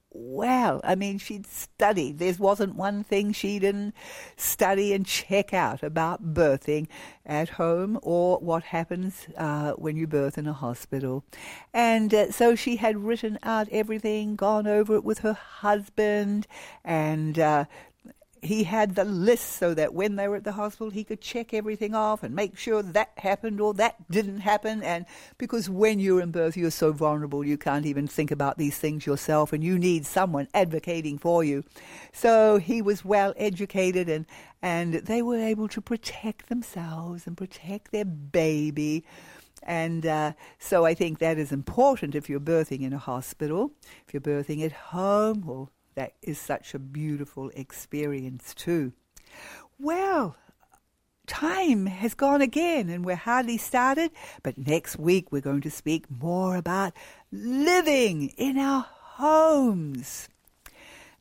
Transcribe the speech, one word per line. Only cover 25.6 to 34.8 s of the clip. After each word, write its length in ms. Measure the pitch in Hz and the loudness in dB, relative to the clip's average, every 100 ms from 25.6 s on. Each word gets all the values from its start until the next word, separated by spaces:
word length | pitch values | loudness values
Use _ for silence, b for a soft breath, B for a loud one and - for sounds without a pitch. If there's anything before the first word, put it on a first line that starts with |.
| 185 | -2
when 300 | 185 214 208 | 2 2 4
you're 220 | 190 185 | 4 4
in 100 | 170 | 2
birth, 260 | 170 165 180 | 0 0 0
you're 140 | 165 | -2
so 200 | - 156 | 2 2
vulnerable, 520 | 151 151 151 147 143 | 4 2 0 -2 -2
you 140 | 143 147 | -2 -2
can't 280 | 156 143 151 | 0 0 0
even 220 | 139 143 | -2 -2
think 240 | - 151 | 0 0
about 260 | 147 139 151 | 0 0 0
these 200 | 147 - | -2 -2
things 280 | 156 151 147 | -4 -2 -2
yourself, 480 | 139 - 151 151 | -2 2 2 2
and 100 | 151 | 0
you 140 | 165 185 | 2 2
need 280 | 180 170 143 | 4 2 0
someone 420 | 185 190 143 139 | 0 2 0 0
advocating 640 | 214 180 160 - 170 151 143 | 2 2 0 -4 -4 -4 -2
for 260 | 170 170 | 2 4
you. 200 | 156 139 - B B B B | 4 0 -4 B B B B
So 440 | - 233 226 214 208 | 0 6 8 8 6
he 240 | 165 233 | 4 0
was 240 | 202 208 190 | 0 0 2
well 280 | 208 196 - | 2 2 0
educated, 720 | 214 180 202 196 185 180 170 | -2 -2 -4 0 2 2 0
and, 160 | 156 160 B B B | -2 -4 B B B
and 320 | 180 170 | -2 -2